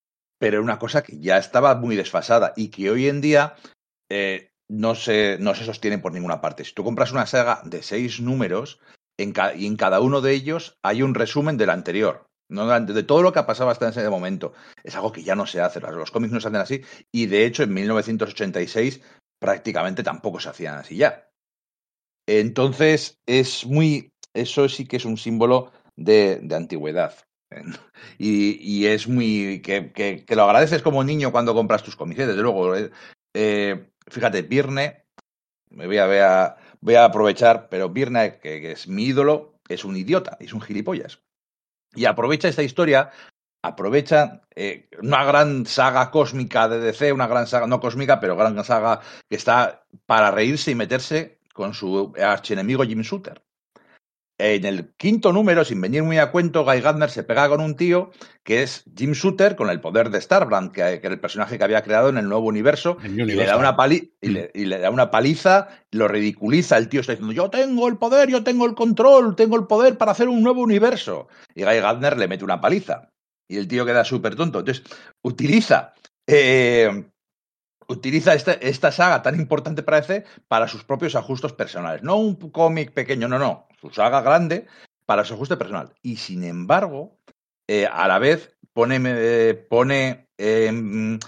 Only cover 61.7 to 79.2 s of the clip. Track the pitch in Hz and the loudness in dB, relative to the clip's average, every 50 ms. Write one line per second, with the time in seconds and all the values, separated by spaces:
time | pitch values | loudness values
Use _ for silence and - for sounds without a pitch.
61.7 | 110 107 - 104 107 110 123 139 135 120 104 98 101 113 113 110 107 104 110 139 | 2 0 0 2 2 4 4 4 2 0 -2 -2 -2 -2 0 0 -2 0 2 2
62.7 | 151 147 - 170 175 175 - 104 98 107 120 110 98 98 95 98 101 117 135 135 | 2 2 0 -4 -4 -4 -6 -8 -6 -4 -2 -2 0 0 2 2 2 2 2 2
63.7 | 127 - 127 135 160 - - - _ _ - - 101 90 85 - - 98 104 95 | 2 4 4 4 2 0 0 -4 _ _ -4 -4 -4 -4 -4 -8 -8 -6 -6 -4
64.7 | 92 95 90 95 117 131 123 117 - 110 120 139 160 156 - 190 190 196 196 - | -4 -2 -2 0 2 2 2 2 2 2 2 2 0 2 4 4 4 4 4 0
65.7 | - - _ _ - 107 110 101 101 107 104 107 101 - 104 107 131 170 170 - | -10 -20 _ _ -2 0 0 0 2 0 -2 -2 -4 -4 -2 0 2 2 2 4
66.7 | 147 135 113 113 135 139 123 - 117 92 104 107 110 143 180 196 - 254 262 269 | 2 2 2 2 -2 -4 -2 -4 -6 -6 -6 -6 -4 -4 -4 -2 0 -2 0 0
67.7 | 254 240 240 240 240 - 240 233 254 285 277 254 254 247 214 254 247 247 240 240 | 0 0 0 0 -2 -2 0 2 4 4 4 4 2 0 0 0 0 2 2 0
68.7 | 220 - 233 233 208 - 226 277 277 262 240 220 180 - 220 226 226 226 196 - | 0 0 0 0 4 6 8 10 10 10 8 6 4 4 4 4 4 2 2 2
69.7 | 214 214 240 262 254 262 226 214 196 202 240 254 247 233 220 247 254 254 240 226 | 4 6 6 6 4 4 2 2 2 2 2 2 2 4 4 4 2 2 2 2
70.7 | 208 202 214 247 247 190 - - 90 73 - _ _ - - _ - 82 95 98 | 4 4 4 4 2 0 -4 -6 -8 -8 -10 _ _ -20 -20 _ -8 -2 2 4
71.7 | 113 113 98 104 117 123 131 147 147 123 101 90 95 95 98 98 92 82 - 127 | 4 4 4 2 0 2 0 0 0 0 0 -2 -2 -4 -4 -4 -2 0 2 2
72.7 | 170 208 - - - - - _ _ _ _ _ _ _ _ - 92 104 101 170 | 2 0 -2 -4 -8 -8 -10 _ _ _ _ _ _ _ _ -10 -8 -6 -6 -4
73.7 | 127 123 123 120 120 120 113 - 131 120 - 110 - 120 170 165 120 98 90 - | -2 -2 0 2 2 2 2 2 0 -4 -4 -4 -4 -4 -4 -4 -4 -4 -4 -4
74.7 | 131 131 - - - - - - _ _ - 123 123 - 143 143 170 226 220 - | -6 -6 -8 -18 -20 -20 -20 -20 _ _ -8 -8 -6 -2 0 2 2 2 4 4
75.7 | 147 78 - - _ _ _ _ _ _ _ - 147 147 135 127 131 131 127 120 | 2 2 2 -2 _ _ _ _ _ _ _ 4 6 6 6 6 6 4 4 4
76.7 | 120 117 113 107 101 101 85 - _ _ _ _ _ _ _ _ _ _ _ _ | 4 4 4 4 2 -2 -8 -14 _ _ _ _ _ _ _ _ _ _ _ _
77.7 | _ _ _ - 127 - - 131 143 156 147 185 160 143 - 185 170 - 120 131 | _ _ _ -10 -10 -8 -4 -2 -2 2 4 4 4 4 2 0 -2 -2 -2 -4
78.7 | 131 - - 147 - - 175 180 165 127 | -2 0 0 0 2 2 2 2 2 2